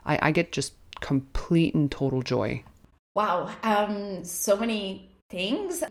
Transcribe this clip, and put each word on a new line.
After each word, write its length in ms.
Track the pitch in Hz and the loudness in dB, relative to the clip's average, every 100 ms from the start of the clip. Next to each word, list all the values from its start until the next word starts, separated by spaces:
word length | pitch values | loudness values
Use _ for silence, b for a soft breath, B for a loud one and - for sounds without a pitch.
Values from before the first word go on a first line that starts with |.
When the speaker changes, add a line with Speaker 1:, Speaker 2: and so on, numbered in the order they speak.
| - | -2
Speaker 1:
I, 140 | 151 | 0
I 100 | 151 | 2
get 200 | 160 170 | 2 0
just 220 | - 135 - - - | -2 -4 -8 -20 -12
complete 760 | - 139 135 - - 170 165 | -2 0 0 -4 2 4 4
and 180 | 156 143 | 4 2
total 300 | - 135 127 | 0 0 0
joy. 420 | 127 120 110 123 - - - _ _ 202 | 0 0 0 -4 -8 -20 -20 _ _ -2
Speaker 2:
Wow. 340 | 208 175 - - | 0 0 -2 -4
Um, 600 | 226 208 208 202 202 180 | 2 2 2 -2 -6 -8
so 320 | 175 - - 202 | -8 -4 0 2
many 560 | 226 214 196 190 - _ _ | 2 -2 -4 -8 -14 _ _
things. 520 | 180 190 320 381 339 311 | -6 -2 -2 -2 -4 -6